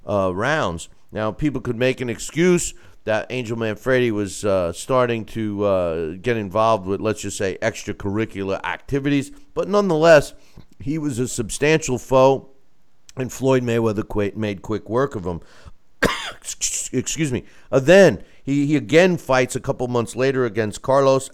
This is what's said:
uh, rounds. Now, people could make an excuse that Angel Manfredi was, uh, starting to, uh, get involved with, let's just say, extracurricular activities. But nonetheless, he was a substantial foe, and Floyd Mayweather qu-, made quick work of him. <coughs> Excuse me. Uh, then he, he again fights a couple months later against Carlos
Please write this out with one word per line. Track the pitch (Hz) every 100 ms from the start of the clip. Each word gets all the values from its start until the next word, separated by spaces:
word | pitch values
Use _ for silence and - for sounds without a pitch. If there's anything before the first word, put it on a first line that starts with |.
| -
uh, | 101 95
rounds. | 90 123 156 110 85 - - -
Now, | 101 110
people | - 151 127
could | 120 113
make | 127 127
an | 123
excuse | 110 - 147 180 175 - - - - -
that | 107 -
Angel | 127 113 117
Manfredi | 113 104 123 127 123
was, | 104 98 - 104
uh, | 95 85
starting | 85 - 131 123 117 98
to, | 113 107 101 101
uh, | 95 87 82 80 92
get | 92 113
involved | 101 98 110 110 92
with, | 98
let's | 107 101
just | 101 -
say, | 98 87
extracurricular | 113 - - 98 101 101 113 95 95 95
activities. | 87 85 - 139 139 143 127 - -
But | - 175
nonetheless, | 202 196 156 165 151 - - - - - -
he | - 160
was | 147 117
a | 123
substantial | - 107 - 143 156 143 123
foe, | - 131 131 135 - - - - - - - -
and | 127
Floyd | - 131 131
Mayweather | 120 117 113 104 -
qu-, | 104 101 104
made | 107 98
quick | - 104 -
work | 113 139 113
of | 90
him. | 85 - - - - - -
<coughs> | - - - - - - - - -
Excuse | 127 - - 156
me. | 117 - - -
Uh, | 131
then | 135 190 180 92 - -
he, | - 143 143
he | 151
again | 107 156 185 175
fights | - 127 127 127
a |
couple | - - 123
months | 120 110 110
later | 135 131 123
against | 101 107 -
Carlos | - 135 135 135 -